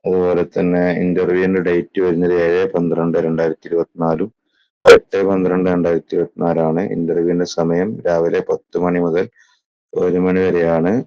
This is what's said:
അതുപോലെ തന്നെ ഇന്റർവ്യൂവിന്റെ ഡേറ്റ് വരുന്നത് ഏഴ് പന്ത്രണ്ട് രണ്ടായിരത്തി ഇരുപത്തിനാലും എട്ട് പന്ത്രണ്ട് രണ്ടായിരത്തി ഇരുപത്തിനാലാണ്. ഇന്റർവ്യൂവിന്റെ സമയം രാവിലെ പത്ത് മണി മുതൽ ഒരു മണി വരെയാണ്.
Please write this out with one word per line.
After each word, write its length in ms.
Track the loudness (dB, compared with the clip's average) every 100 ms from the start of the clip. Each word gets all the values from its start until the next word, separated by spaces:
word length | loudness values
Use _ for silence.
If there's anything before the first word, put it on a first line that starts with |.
| -2
അതുപോലെ 360 | 0 0 0 -2
തന്നെ 280 | -2 -2 0 0 0
ഇന്റർവ്യൂവിന്റെ 560 | -2 0 0 0 0 0 0
ഡേറ്റ് 320 | -2 -2 -2
വരുന്നത് 300 | 0 0 0 0
ഏഴ് 180 | 2 0 0
പന്ത്രണ്ട് 420 | -2 -2 -2 0 0 -2
രണ്ടായിരത്തി 400 | -2 -2 -4 -4
ഇരുപത്തിനാലും 600 | -4 -4 -4 -4 -2 -6 _ _ _ _ _ 8
എട്ട് 260 | 8 6 -2 0
പന്ത്രണ്ട് 360 | 0 0 0 0
രണ്ടായിരത്തി 400 | 0 0 0 -2 -4
ഇരുപത്തിനാലാണ്. 680 | -4 -2 -2 0 0 0 -2 -4
ഇന്റർവ്യൂവിന്റെ 500 | -2 0 0 0 -2 -2
സമയം 320 | 0 0 -2 -4 -2
രാവിലെ 340 | 0 0 -2 -2
പത്ത് 280 | -6 _ -4
മണി 160 | -2 0 0
മുതൽ 200 | -2 -4 _ _ _ _ _ _ -4
ഒരു 140 | -2 0 0
മണി 140 | 0 0
വരെയാണ്. 460 | 0 0 0 0 -2